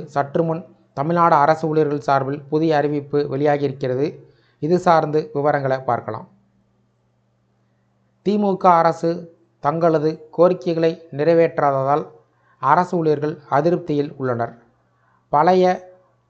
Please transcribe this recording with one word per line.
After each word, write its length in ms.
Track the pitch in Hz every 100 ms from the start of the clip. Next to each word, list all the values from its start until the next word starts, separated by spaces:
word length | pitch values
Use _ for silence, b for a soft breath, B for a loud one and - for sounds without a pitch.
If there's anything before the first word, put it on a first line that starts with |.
| 160
சற்றுமுன் 580 | 143 139 170 165 165 - _ _
தமிழ்நாடு 420 | - 151 175 170 156
அரசு 320 | 147 156 165
ஊழியர்கள் 320 | 156 151 143
சார்பில் 440 | 143 139 131 143
புதிய 320 | - 156 165 151
அறிவிப்பு 440 | 147 147 139 147 143
வெளியாகியிருக்கிறது. 760 | 135 147 147 139 139 131 127 147 - b b b b
இது 200 | 151 175
சார்ந்து 500 | 180 165 151 151 151
விவரங்களை 460 | 143 147 143 135 131
பார்க்கலாம். 480 | 120 117 107 110 - _ _ _ _ _ _ _ _ _ _ _ _ _ _ _ _ _ _ _
தி 160 | 185 208
மு 200 | 202 190
க 120 | 190
அரசு 640 | 170 165 165 165 175 170 _ _ _
தங்களது 680 | 143 165 165 160 156 156 -
கோரிக்கைகளை 600 | - 175 180 175 165 165 170 -
நிறைவேற்றாததால் 920 | 139 151 165 165 165 147 135 135 147 185 - _ _ _ _
அரசு 380 | 131 156 180 180
ஊழியர்கள் 420 | 156 143 151 - -
அதிருப்தியில் 640 | 135 160 175 - 147 143 -
உள்ளனர். 360 | 131 117 113 - _ _ _ _ _ _ _
பழைய 640 | 143 165 185 180 180 - - _ _